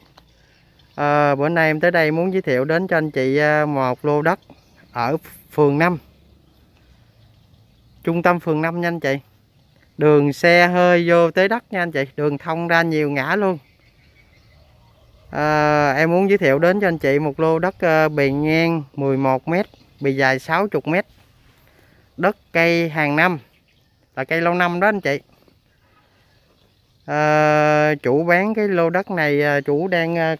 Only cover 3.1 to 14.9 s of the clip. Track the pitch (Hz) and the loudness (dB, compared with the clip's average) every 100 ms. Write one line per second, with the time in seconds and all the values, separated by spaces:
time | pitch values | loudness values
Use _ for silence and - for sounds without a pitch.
3.1 | 143 131 139 151 151 151 143 127 123 147 | -2 0 2 2 2 0 0 -2 -2 -2
4.1 | 147 156 190 - - _ _ _ 120 120 | 0 0 -2 -6 -20 _ _ _ -6 -4
5.1 | 156 - - - - 147 143 170 175 - | -4 -8 -20 -6 0 2 2 0 -2 -8
6.1 | _ _ _ _ _ _ _ _ _ _ | _ _ _ _ _ _ _ _ _ _
7.1 | _ _ _ _ _ _ _ _ _ - | _ _ _ _ _ _ _ _ _ -6
8.1 | 170 175 175 170 151 165 170 175 170 143 | -2 0 0 -2 -2 -2 -4 -4 -4 -4
9.1 | 139 - _ _ _ _ _ _ - 151 | -4 -8 _ _ _ _ _ _ 0 4
10.1 | 151 143 135 175 175 175 180 180 175 170 | 4 4 2 4 4 4 2 2 2 2
11.1 | 170 170 175 196 233 - 196 175 156 135 | 2 2 2 0 -2 -6 -6 -4 -4 -6
12.1 | - 147 143 170 160 170 165 165 156 151 | -4 -4 -4 -6 -6 0 0 0 0 -2
13.1 | 143 135 190 196 170 - _ _ _ _ | -2 -2 -2 -2 -4 -10 _ _ _ _
14.1 | _ _ _ _ _ _ _ _ | _ _ _ _ _ _ _ _